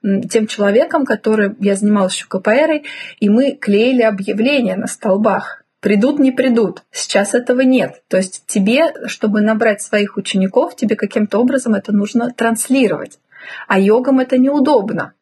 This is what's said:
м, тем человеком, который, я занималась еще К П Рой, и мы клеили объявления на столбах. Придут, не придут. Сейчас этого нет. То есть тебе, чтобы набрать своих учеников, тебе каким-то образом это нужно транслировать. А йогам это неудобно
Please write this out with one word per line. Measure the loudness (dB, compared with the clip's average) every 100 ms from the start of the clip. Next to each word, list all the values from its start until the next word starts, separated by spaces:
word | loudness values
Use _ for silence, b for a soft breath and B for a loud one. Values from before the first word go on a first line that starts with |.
м, | -2 -2
тем | 0 -2 -2
человеком, | -2 2 2 2 0 -2
который, | -2 0 0 0 0
я | -2 0
занималась | 2 2 0
еще | -4 -8
К | -4
П | 0 2 2
Рой, | 0 -4 B B B
и | 2
мы | 4 2
клеили | -2 0 2 2 2
объявления | 2 0 -6 -2 0 0 0 -4
на | -6
столбах. | -6 -4 0 0 -2 -6 -16 _ _
Придут, | -2 2 2 2
не | 0
придут. | 2 0 2 0 -4 _
Сейчас | -12 -4 -2 0
этого | -2 0 2
нет. | 4 2 0 -8 _
То | -2
есть | -2 -8 -6
тебе, | -2 2 2 0 -2 -12
чтобы | -4 -2 0
набрать | 0 2 0 -2
своих | -2 -2 -2 -4
учеников, | -4 -2 0 0 -2 -2
тебе | -4 -2
каким-то | -2 -2 -2 0
образом | 2 0 0
это | -2 0
нужно | -2 0 -2 -4
транслировать. | -2 -2 -2 0 2 2 0 -8 -18 _ B B B B
А | 2
йогам | 4 4 4 0
это | 2 2
неудобно | 2 2 2 2 0 -6 -8 _